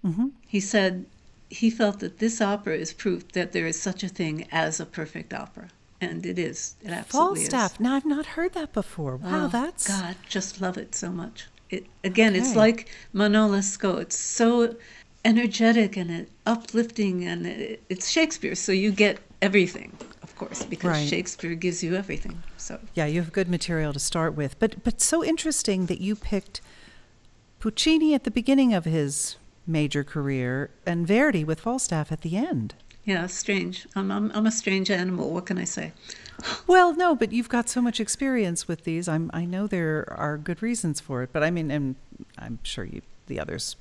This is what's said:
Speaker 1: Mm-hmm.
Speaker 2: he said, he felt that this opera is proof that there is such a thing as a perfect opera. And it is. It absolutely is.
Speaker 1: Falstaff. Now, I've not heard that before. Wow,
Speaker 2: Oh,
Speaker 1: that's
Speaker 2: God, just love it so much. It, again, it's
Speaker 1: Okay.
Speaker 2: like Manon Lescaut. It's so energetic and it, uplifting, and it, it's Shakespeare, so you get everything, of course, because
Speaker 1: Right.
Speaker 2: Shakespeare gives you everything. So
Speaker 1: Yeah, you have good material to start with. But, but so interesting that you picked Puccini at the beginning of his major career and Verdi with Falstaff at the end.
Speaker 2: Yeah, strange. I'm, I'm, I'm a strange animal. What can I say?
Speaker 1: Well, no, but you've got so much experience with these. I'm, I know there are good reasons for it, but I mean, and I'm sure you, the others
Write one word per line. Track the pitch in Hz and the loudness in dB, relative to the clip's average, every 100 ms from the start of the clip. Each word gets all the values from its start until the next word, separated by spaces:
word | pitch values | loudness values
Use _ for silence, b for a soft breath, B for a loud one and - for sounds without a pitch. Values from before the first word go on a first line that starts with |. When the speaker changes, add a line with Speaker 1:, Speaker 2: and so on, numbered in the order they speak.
| 196 | 0
Speaker 1:
Mm-hmm. | 165 254 - - | 0 0 -2 -4
Speaker 2:
he | 202 | -2
said, | 190 220 190 185 - - - - - | 2 4 4 0 -10 -20 -20 -20 -18
he | - 226 | 2 2
felt | 226 214 202 | 4 0 2
that | 180 - | -6 -2
this | 220 226 | -2 2
opera | 202 208 202 156 | 0 0 -2 -2
is | - | -4
proof | - 208 180 - | -4 -2 -2 -2
that | - 175 | -4 -2
there | 175 165 | -2 -2
is | 160 | -2
such | 196 185 | -4 -4
a | 190 | -6
thing | - 165 156 - | -4 -4 -4 -2
as | 165 160 156 | 0 0 -2
a | 160 | -8
perfect | - 156 165 - | -8 -10 -10 -10
opera. | 135 - - 180 _ _ - | -10 -10 -16 -20 _ _ -8
And | 180 165 | -8 -6
it | 175 180 | -6 -4
is. | 165 165 - - | -4 -6 -12 -12
It | 214 | -10
absolutely | 170 - 269 349 403 | -8 -2 2 2 2
is. | 392 | 0
Speaker 1:
Falstaff. | 262 226 - | 0 0 0
Now, | 233 | 0
I've | 277 | 2
not | 302 285 311 | 0 -2 -2
heard | - 349 | -4 -4
that | 359 302 | -2 -4
before. | - 196 - 143 127 | -4 -6 -6 -6 -6
Wow, | 180 302 294 | -2 -2 0
Speaker 2:
Oh, | |
Speaker 1:
that's | 240 294 - - | 0 -2 -4 -2
Speaker 2:
God, | 196 175 185 - | -2 -2 -8 -6
just | 196 190 - | -6 -6 -4
love | 185 185 | -6 -4
it | - | -8
so | - 180 | -8 -6
much. | 175 - - - - _ | -6 -8 -12 -20 -20 _
It, | 185 - - | -10 -10 -6
again, | 190 185 220 185 | -2 6 6 6
it's | 254 | 2
Speaker 1:
Okay. | 220 | 6
Speaker 2:
like | 220 233 - B B | 6 4 -4 B B
Manon | 196 208 214 214 | 2 4 6 6
Lescaut. | 196 196 - 196 185 | 4 0 -2 0 0
It's | - - | -2 -6
so | - - 233 240 233 226 B B B _ | -4 4 4 6 2 0 B B B _
energetic | 226 226 240 - 226 233 202 196 | 4 4 4 4 6 6 4 0
and | 170 | -4
it, | 170 - - - | -6 -8 -6 -2
uplifting, | 226 226 220 233 - 208 180 | -2 -2 -2 -2 0 0 0
and | 175 170 175 | -4 -4 -6
it, | - - - - | -6 -10 -10 -10
it's | 185 - | -6 -2
Shakespeare, | - 320 - - | 2 2 0 -6
so | 190 - | -4 0
you | 190 208 | 2 2
get | 196 208 - - - | 4 4 4 -10 0
everything, | 196 196 175 - - - - - | 4 4 4 0 -14 -16 -18 -16
of | - - | -20 -12
course, | - - | -10 -8
because | - - 180 | -8 -2 0
Speaker 1:
Right. | 156 147 | 0 0
Speaker 2:
Shakespeare | 170 180 - 170 | -2 -4 -8 -6
gives | 165 180 175 | -2 -2 -2
you | 165 185 | -2 -2
everything. | 196 160 - 165 - - | -2 -6 -6 -8 -12 -12
So | - - - | -12 -12 -8
Speaker 1:
Yeah, | - 151 | -2 0
you | 165 | 0
have | 165 | -2
good | 196 180 | -2 0
material | 175 - 165 151 | 0 0 0 0
to | 139 | -2
start | - 170 160 | -2 0 -2
with. | 151 143 - | 0 -4 0
But, | 220 - | -2 0
but | 240 - | -4 0
so | - 330 | 2 2
interesting | - 320 320 - - 190 180 | 2 0 0 -2 0 0 0
that | 180 | -2
you | 190 | -2
picked | 214 - 196 - - b b b b b b - _ _ _ | -4 -2 -2 -4 -16 b b b b b b -20 _ _ _
Puccini | 220 - 311 320 311 | -4 0 4 6 6
at | 285 | 4
the | - | 2
beginning | 226 240 269 254 | 0 4 6 6
of | 202 | 4
his | 165 160 143 139 - - - _ - | 2 0 0 -2 -4 -8 -20 _ -2
major | 160 147 143 | 0 2 0
career | 143 156 139 135 123 131 143 - - | -2 -4 -2 0 0 -2 -6 -6 -4
and | 170 170 | -2 4
Verdi | 214 294 196 | 4 4 2
with | 151 160 | 0 -2
Falstaff | - 254 - 165 147 | -2 -2 -2 -2 -2
at | 156 | -4
the | 165 185 | -4 -2
end. | 311 214 110 - - - | -2 -2 -4 -10 -20 -12
Speaker 2:
Yeah, | - 185 180 | -2 -2 -2
strange. | - - 196 175 185 - - | -6 -2 -2 -2 -8 -8 -4
I'm, | 196 | -2
I'm, | 202 208 | 0 -2
I'm | 214 220 | 2 0
a | |
strange | 220 - 190 190 | 2 0 0 2
animal. | 190 180 180 139 | 0 0 -2 -2
What | 170 180 | -4 -4
can | 180 | -4
I | |
say? | 180 - 160 - B B B B B B - | -4 -6 -10 -12 B B B B B B 6
Speaker 1:
Well, | 370 359 | 8 8
no, | 320 349 294 | 6 4 4
but | 226 | 2
you've | 233 240 | 0 0
got | 240 233 | 0 0
so | - | 0
much | 240 226 | 0 0
experience | 214 - 269 254 196 170 - | -4 -2 0 2 0 -2 -4
with | 165 | -6
these. | - 165 175 | -2 -4 0
I'm, | 156 165 | 0 0
I | - | -4
know | 175 185 208 | -4 -2 -2
there | 190 160 156 - - | 0 0 -2 -4 -4
are | 151 147 | -4 -4
good | 151 170 | -6 -4
reasons | 226 233 175 147 | -2 -2 -2 -4
for | - 127 | -4 -6
it, | 127 | -2
but | 160 | 0
I | 151 | 2
mean, | 175 156 | 0 -2
and | 147 135 135 - - - - | -2 -2 -4 -12 -20 -18 -16
I'm | 110 110 | -12 -10
sure | - - | -8 -8
you, | - - - - - | -8 -10 -14 -20 -10
the | - | -8
others | 76 82 - - | -6 -6 -8 -10